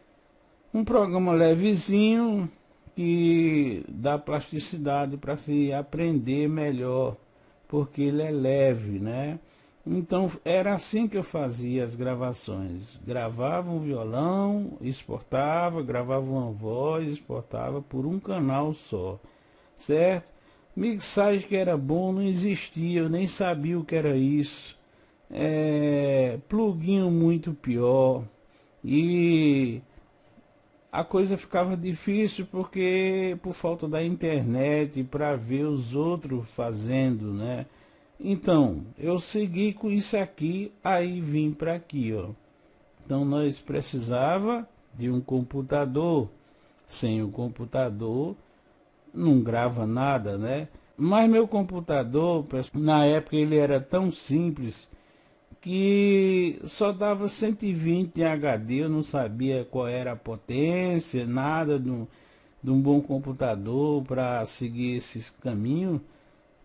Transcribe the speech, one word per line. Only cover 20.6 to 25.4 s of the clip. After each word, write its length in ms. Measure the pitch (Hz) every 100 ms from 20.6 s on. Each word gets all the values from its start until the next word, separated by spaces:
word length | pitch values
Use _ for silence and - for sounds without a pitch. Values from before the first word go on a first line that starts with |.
| _
Mixagem 720 | - 220 208 - - 202 202 185
que 100 | 196
era 200 | 180 156
bom 360 | 135 165 190
não 100 | 190
existia, 800 | 196 180 202 185 - 160 165 175
eu 80 | 160
nem 180 | 170 185
sabia 520 | - 185 160 156 170
o 60 |
que 120 | 156 160
era 200 | 151 135
isso. 640 | 135 147 143 - - - _ _ _ _ _
É, 1080 | -